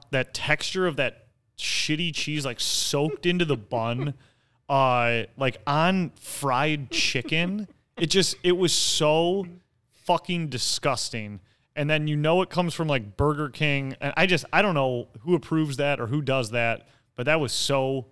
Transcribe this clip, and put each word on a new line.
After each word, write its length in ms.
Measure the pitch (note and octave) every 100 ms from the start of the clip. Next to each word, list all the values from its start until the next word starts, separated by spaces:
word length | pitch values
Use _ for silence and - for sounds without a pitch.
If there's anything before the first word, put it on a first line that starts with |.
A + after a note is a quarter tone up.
| -
that 220 | C3+ B2+
texture 540 | - - D3+ - F#3+ F3+
of 80 | C#3+
that 300 | B2+ - _ _ _ -
shitty 560 | - - - D#3 E3+
cheese, 320 | - - D3+ C3+
like, 140 | A#2
soaked 640 | - - - C#3+ D3+ C#3 F3
into 200 | F3 E3
the 120 | B2
bun. 560 | G#2 A#2+ A2+ A#2+ C#3+ -
<laughs> 40 | _ _ _ _ -
Uh, 580 | C#3 C3 B2 A#2 A#2 G#2+ -
like, 240 | C3 - -
on 420 | D3 E3+ F#3+ D#3+ -
fried 720 | - - C#3 B2+ D3+ D3+ B2+
chicken. 800 | - - B2+ F#3 D#3 F3+ G#3 G3+ _ _ -
It 100 | D#3+
just, 280 | F#3+ - -
it 120 | F3+ F3+
was 160 | F3
so 720 | - - - D3+ D#3 F3 G3 F3+ - _ _ _ _ -
fucking 420 | E3+ - F3 D#3
disgusting. 880 | B2 - - C#3+ B2+ - A#2 G#2 G2+ - _ _ D3
And 120 | D3
then 200 | D#3 D3+
you 80 | D3+
know 260 | D3+ F3+
it 80 | F#3
comes 240 | F3 F3
from, 140 | - D#3+
like, 280 | C3+ G#2 -
Burger 340 | D3 D3 D3
King. 460 | - D3+ C#3 C3+ -
And 100 | C#3 -
I 80 | F#3
just, 180 | E3+ -
I 120 | E3
don't 100 | G#3
know 360 | D3+ C3 B2 - -
who 160 | C#3 F3
approves 420 | - D#3+ D3+ C3+
that 240 | C#3+ C#3
or 60 | A2+
who 160 | D3
does 260 | C3+ C3+ A2
that, 380 | A#2+ A#2 A2+ - _ _ -
but 120 | B2
that 120 | D#3+
was 120 | C3
so, 540 | - - C#3 C3+ C3+ B2